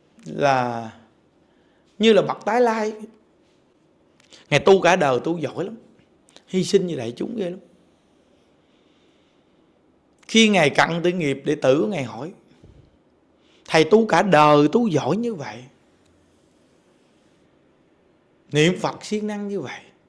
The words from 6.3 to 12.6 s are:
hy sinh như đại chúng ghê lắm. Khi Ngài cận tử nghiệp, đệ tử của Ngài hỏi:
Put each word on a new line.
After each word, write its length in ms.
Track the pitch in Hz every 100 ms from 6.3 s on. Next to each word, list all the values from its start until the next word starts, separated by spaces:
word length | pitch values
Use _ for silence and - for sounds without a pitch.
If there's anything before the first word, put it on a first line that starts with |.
| - _
hy 180 | 185
sinh 220 | - 196 175
như 100 | 139
đại 160 | 117 120
chúng 200 | - 226
ghê 140 | 180
lắm. 80 | 185 - _ _ _ _ _ _ _ _ _ _ _ _ _ _ _ _ _ _ _ _ _ _ _ _ _ -
Khi 200 | 220 214
Ngài 220 | 196 147
cận 320 | - 147 170
tử 80 | 180
nghiệp, 320 | 180 147 135
đệ 100 | 139
tử 260 | 151 135 143
của 60 | 214
Ngài 180 | 175
hỏi: 280 | 120 107 156 - _ _